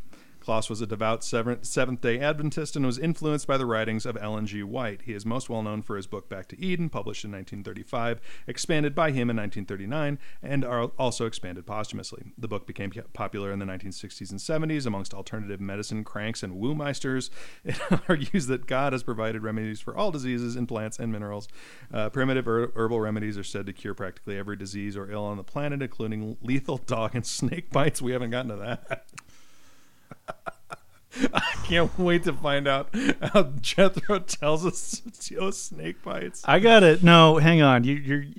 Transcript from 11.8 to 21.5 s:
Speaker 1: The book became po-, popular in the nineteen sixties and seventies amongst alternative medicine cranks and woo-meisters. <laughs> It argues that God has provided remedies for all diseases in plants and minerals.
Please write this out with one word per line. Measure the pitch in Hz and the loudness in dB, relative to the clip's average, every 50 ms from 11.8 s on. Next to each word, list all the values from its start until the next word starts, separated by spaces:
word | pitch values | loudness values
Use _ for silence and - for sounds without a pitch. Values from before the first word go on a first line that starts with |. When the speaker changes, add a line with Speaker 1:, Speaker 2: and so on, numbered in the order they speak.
| 104 - - 101 98 - - - 110 110 - - | -6 -6 -8 -10 -10 -10 -12 -14 -14 -14 -10 -8
Speaker 1:
The | 113 | -6
book | 107 104 98 - | -6 -6 -6 -6
became | - - - 101 98 | -8 -8 -8 -8 -8
po-, | 95 113 - - - | -8 -10 -12 -10 -8
popular | - 110 98 - 104 98 98 | -6 -6 -6 -6 -6 -6 -6
in | 98 98 | -6 -6
the | 98 | -6
nineteen | 98 92 90 95 98 | -6 -8 -8 -8 -8
sixties | 92 - - 101 - - 101 92 | -10 -10 -12 -14 -14 -14 -12 -12
and | 98 98 | -10 -8
seventies | - - 160 156 160 156 156 151 135 | -4 -2 -2 0 0 -2 -2 -2 -2
amongst | 120 104 98 95 92 - | -2 -2 -2 -4 -4 -6
alternative | 98 95 - - 107 104 101 101 98 | -6 -8 -8 -8 -8 -6 -8 -8 -8
medicine | 101 98 98 101 107 - 113 110 107 | -8 -6 -6 -6 -6 -6 -6 -8 -6
cranks | - - 107 104 110 110 - | -6 -8 -6 -6 -6 -6 -6
and | - 95 90 | -8 -10 -6
woo-meisters. | 92 104 131 151 151 147 143 135 - - 135 131 143 131 - - - - | -4 -4 -2 -2 -2 -4 -4 -4 -4 -4 -2 -2 -4 -4 -4 -6 -8 -8
<laughs> | - - - - | -10 -12 -10 -6
It | - - - - - 180 - - - | -6 -4 -4 0 2 2 2 2 2
argues | 180 147 139 - - 202 143 | 0 0 0 0 0 0 0
that | 123 131 123 - | 0 -2 -2 -2
God | - 131 127 139 139 131 | -2 0 0 0 0 0
has | 127 123 | -2 -2
provided | - 120 107 110 110 110 110 107 | -4 -4 -2 -2 -4 -4 -4 -4
remedies | 110 110 110 110 110 107 104 | -4 -4 -4 -4 -4 -6 -6
for | - - - | -8 -6 -2
all | - 190 202 | -2 0 0
diseases | 165 147 127 127 123 120 120 117 117 | 0 -2 -4 -4 -4 -4 -4 -4 -4
in | 123 120 | -4 -4
plants | 107 117 107 107 110 - | -4 -4 -4 -6 -6 -6
and | - 120 113 | -6 -6 -4
minerals. | 110 104 104 101 104 104 101 - | -4 -4 -6 -8 -8 -8 -8 -10